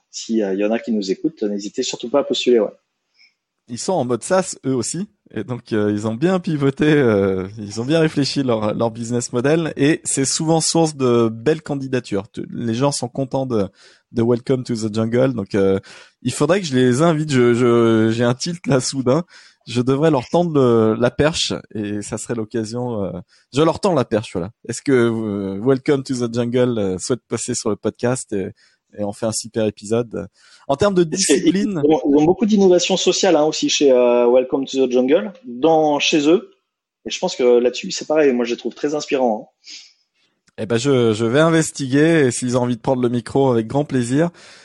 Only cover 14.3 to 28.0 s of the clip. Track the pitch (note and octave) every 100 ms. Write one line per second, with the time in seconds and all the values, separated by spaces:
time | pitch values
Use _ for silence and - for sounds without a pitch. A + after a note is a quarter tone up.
14.3 | A#2+ - B2+ B2 A#2 A2 G#2+ A2+ A#2+ C3+
15.3 | A#2 G2 G#2 G2 F#2+ - - - _ B2
16.3 | - D3 G3 E3 B2+ B2+ B2 E3 D3+ D#3
17.3 | B2+ A#2+ A#2 B2 A#2+ A#2 A2 A2 A#2 A#2+
18.3 | B2 F3 F3 - C3 - C#3 B2 D3+ F3
19.3 | - - _ - A#2+ B2 C3+ D#3+ C#3+ -
20.3 | E3 F3 D3 B2 A2+ A2 A2+ A#2+ - D3
21.3 | E3+ - F2+ - A2 G#2 G#2 G2+ G#2+ -
22.3 | A#2 G#2+ A2+ G#2+ A#2+ B2 G#2+ F#2 F2 -
23.3 | _ _ B2+ D#3+ - G3+ D3+ A2+ G#2+ A2+
24.3 | F2+ F2+ _ - A2+ C#3+ B2+ A#2 A2+ A2
25.3 | G2+ F#2+ F#2+ B2 C3+ D#3 C#3 C3+ B2 A#2+
26.3 | A#2+ A#2+ B2 B2 A2+ F#2+ F#2 - A#2+ -
27.3 | A2+ - A#2+ A2+ G2+ - -